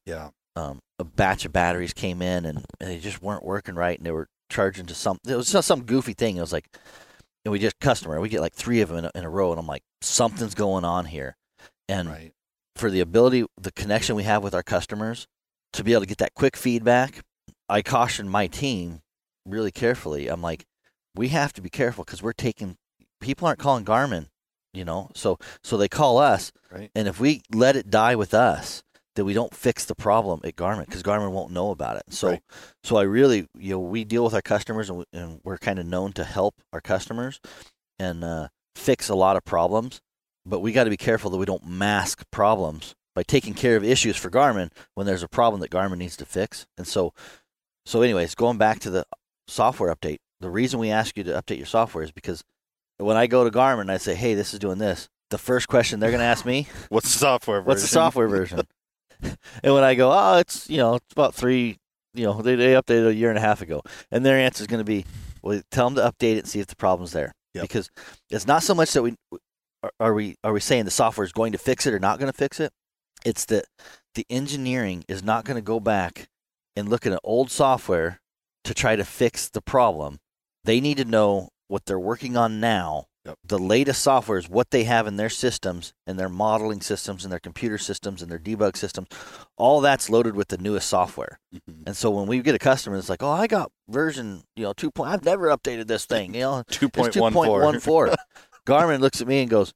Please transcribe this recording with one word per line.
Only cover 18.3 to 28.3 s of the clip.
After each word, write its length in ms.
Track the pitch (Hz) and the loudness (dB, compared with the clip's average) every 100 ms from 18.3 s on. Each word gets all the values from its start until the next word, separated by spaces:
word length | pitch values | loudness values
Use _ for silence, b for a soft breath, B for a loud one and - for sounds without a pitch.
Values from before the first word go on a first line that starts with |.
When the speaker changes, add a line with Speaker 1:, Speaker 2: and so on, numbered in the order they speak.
| 98 95 | -2 -2
Speaker 2:
team 520 | - 135 110 87 80 _ _ _ _ 95 | -4 -4 -4 -6 -12 _ _ _ _ -10
really 240 | 104 107 | -4 -4
carefully. 560 | - 117 123 - 76 65 | 0 0 0 -4 -6 -6
I'm 140 | 85 | -6
like, 220 | 85 80 _ _ _ _ _ 95 | -6 -8 _ _ _ _ _ -6
"We 140 | 127 | -2
have 220 | 156 143 | 0 -2
to 80 | - | -4
be 60 | 90 | -10
careful 320 | - 123 113 | -2 -2 -2
'cause 180 | 85 - | -12 -8
we're 120 | 107 | -8
taking, 420 | - 131 - 98 90 _ _ _ _ | -4 -4 -4 -10 -12 _ _ _ _
people 260 | 120 139 175 | -8 -2 -2
aren't 120 | 147 | 0
calling 260 | 143 127 101 | 0 0 2
Garmin, 420 | 113 139 90 73 _ _ _ _ | 0 2 -4 -8 _ _ _ _
you 140 | 92 87 | -12 -8
know?" 240 | 85 - - | -8 -8 -4
So, 240 | 104 87 B B | -2 -2 B B
so 140 | - 110 | -4 0
they 100 | 101 | 2
call 320 | - 143 120 | 4 4 6
us, 320 | 143 98 - - _ | 6 4 -2 -16 _
Speaker 1:
Right. 220 | 95 104 | -18 -8
Speaker 2:
and 140 | 110 104 | -4 -4
if 120 | 87 | 0
we 220 | 131 143 - | 0 0 -2
let 240 | 110 123 135 | 2 4 4
it 140 | 98 | 2
die 240 | 107 113 120 | 2 4 2
with 200 | 98 | 2